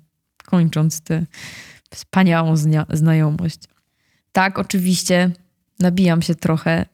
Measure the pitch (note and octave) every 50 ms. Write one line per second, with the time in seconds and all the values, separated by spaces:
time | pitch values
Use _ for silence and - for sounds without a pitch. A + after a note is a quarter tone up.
0 | _ _ _ _ _ _ _ _ - - - F3+ E3 E3 - D#3 D#3 D#3+ D#3 -
1 | - - E3 D#3+ E3 - - - - - - - - - - - _ _ - -
2 | - _ - G3 F#3+ F#3 E3+ E3 E3 D#3+ D#3+ D#3 D3 D#3 D#3 D#3 D#3 - - D#3
3 | D#3 E3 D#3+ D#3+ D#3 D3+ D3+ E3 F3 E3 - - - - _ _ _ _ _ _
4 | _ _ _ _ _ _ - G3 F#3 G3 F#3+ - G3 F#3+ - G3 F3+ F#3 F#3 E3+
5 | - - F#3 F3+ F3+ F3+ F3 - _ _ _ _ _ _ _ - F3+ F3+ F3 F#3
6 | F#3+ F3 E3 E3 E3 - E3+ - - - D#3+ D#3 - - E3 E3 - -